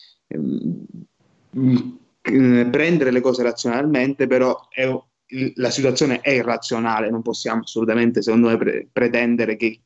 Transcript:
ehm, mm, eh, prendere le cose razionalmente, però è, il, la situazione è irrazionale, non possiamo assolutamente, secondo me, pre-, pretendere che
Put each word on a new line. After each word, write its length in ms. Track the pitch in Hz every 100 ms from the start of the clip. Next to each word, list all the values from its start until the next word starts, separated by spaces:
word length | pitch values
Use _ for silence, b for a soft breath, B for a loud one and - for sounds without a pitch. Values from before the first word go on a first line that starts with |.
| b b -
ehm, 580 | 78 69 67 - - - - - _ _ _ _ -
mm, 180 | 131 123 - - _ _
eh, 460 | - 123 127 123 120
prendere 420 | 135 160 170 131
le 80 | 123
cose 220 | 127 123
razionalmente, 840 | 120 117 123 117 147 143 131 139 127
però 400 | 127 127 123 -
è, 140 | -
il, 680 | 131 127 - _ _ 131 131 -
la 140 | 123
situazione 520 | 120 131 123 151 120
è 80 | -
irrazionale, 800 | 131 117 117 - 117 113 110 110
non 120 | 113
possiamo 400 | 113 110 120 113
assolutamente, 600 | 110 113 113 110 117 117
secondo 280 | 107 113 117
me, 80 | 113
pre-, 300 | - - -
pretendere 640 | - 120 120 120 120 110 110
che 260 | 113 113